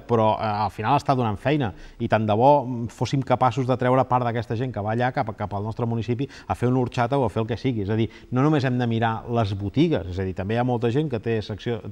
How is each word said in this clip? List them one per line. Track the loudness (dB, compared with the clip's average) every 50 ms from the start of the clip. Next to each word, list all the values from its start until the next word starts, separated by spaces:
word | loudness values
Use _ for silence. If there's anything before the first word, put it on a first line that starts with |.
| 0
però, | 0 2 4 4 4 2 2
eh, | 0
al | -2 -2 0 -2 -2
final | -2 -4 0 2 2 2
està | 2 2 2 2
donant | 2 0 -2 -2
feina | 0 0 0 2 0 -2 -4 -8 -16 -20 -10 -6
i | -2 2
tant | 2 2 2 2
de | 2 4
bo, | 6 6 6 6 2 -2
mm, | -4 -4 -6 -6 -4
fóssim | -4 -4 -2 0 -2 0
capaços | 0 2 2 2 2 2 0 0
de | 0 0 0
treure | 2 2 4 4 4
part | 2 2 0 0
d'aquesta | 0 -2 -4 -4 -4 -4
gent | -4 -4 -4
que | -4 -4 -4
va | -2 0
allà | 0 0 0
cap, | 0 -2 -4 -4 -4
cap | -6 -6 -6
al | -4 -6 -6
nostre | -6 -4 -4 -2 -2
municipi | -2 -2 -2 -2 -2 -4 -4 -6 -8 -18 -6 -6
a | -4
fer | 0 0 2
una | 2 2
horxata | 0 0 0 -2 0 0 2 0
o | 0
a | 0
fer | 0 -2
el | -2 -2
que | -4 -2
sigui. | -2 -2 -2 -2
És | -2 -2
a | 0
dir, | 0 0 0 -2 -12 -12 -4
no | 0 2 2
només | 4 4 2 2
hem | 0 0 0
de | 0
mirar | 0 0 0 0 0 -2 -4 -6 -2
les | 0 0 0 0 -2 -4
botigues, | -4 -2 2 2 2 2 2 -2 -2
és | -4 -4 -4
a | -4
dir, | -4 -4
també | -4 -4 -2 0
hi | 0
ha | 0
molta | 0 0 0 0 0
gent | 0 0 -2 -2
que | -4 -4
té | -2 -2 -2 -2
secció, | -2 -6 -8 -8 -6 -6 -6 -6 -8 -12